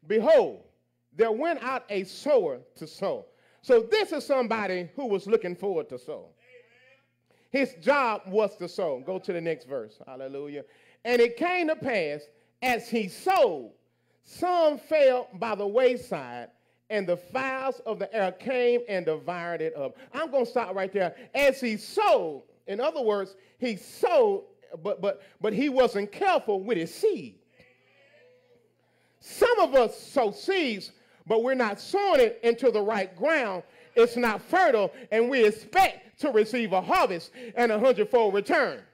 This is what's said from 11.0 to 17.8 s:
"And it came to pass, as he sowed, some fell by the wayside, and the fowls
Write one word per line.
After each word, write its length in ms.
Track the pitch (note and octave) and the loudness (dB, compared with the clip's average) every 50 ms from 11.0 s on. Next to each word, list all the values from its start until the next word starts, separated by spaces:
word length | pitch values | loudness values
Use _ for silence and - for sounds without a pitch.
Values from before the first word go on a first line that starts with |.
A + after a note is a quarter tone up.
| _ | _
"And 160 | A#3 B3 A#3+ | -2 4 4
it 160 | A#3 A#3+ A#3 | 4 2 2
came 340 | - D#4 F4 F4+ F4+ E4+ D#4 | -2 -2 -2 0 0 0 0
to 60 | D#4 | -2
pass, 460 | D#4 - C4+ A#3+ G3+ E3 D3 D3 D3 - - _ _ _ _ _ _ | -2 -2 -4 -2 -2 -2 -4 -6 -8 -12 -18 _ _ _ _ _ _
as 260 | - C4 B3 A3 - | -2 -2 -2 -2 -4
he 200 | - - A#3 G#3+ | -4 -4 -2 -2
sowed, 640 | F#3 - - - F#4 F#4+ F#4 D4 A3 E3+ C#3 A#2+ G#2+ - _ _ _ _ _ _ _ _ _ _ | -4 -8 -6 0 0 4 4 4 2 2 -4 -10 -14 -18 _ _ _ _ _ _ _ _ _ _
some 540 | _ - - E4 F4+ F4+ F4 E4 D4+ D4 | _ -8 -4 -2 0 2 2 2 2 0
fell 520 | - - - D#4 D#4 C#4+ C4 B3+ B3 B3 - - | -2 -6 -2 2 4 4 4 4 2 -4 -8 -10
by 220 | F3+ G#3 A3+ G#3+ | -8 -6 -6 -4
the 100 | G3 G#3 | -4 -4
wayside, 880 | G3+ G3+ B3 C4 B3 B3+ A3+ - - F#3+ D#3 C3+ B2 A#2+ A#2+ A#2+ - _ _ _ _ _ _ _ _ | -2 0 4 4 4 2 0 -4 -8 -8 -8 -8 -10 -12 -14 -14 -16 _ _ _ _ _ _ _ _
and 160 | A3 G#3 F#3+ | -4 -4 0
the 100 | F3 F3 | -2 -4
fowls 640 | E3+ - - - C4 C4 C4+ C4 C4 C4 C4+ B3 - | -4 -4 -8 -6 -6 -4 -4 -4 -4 -4 -6 -6 -6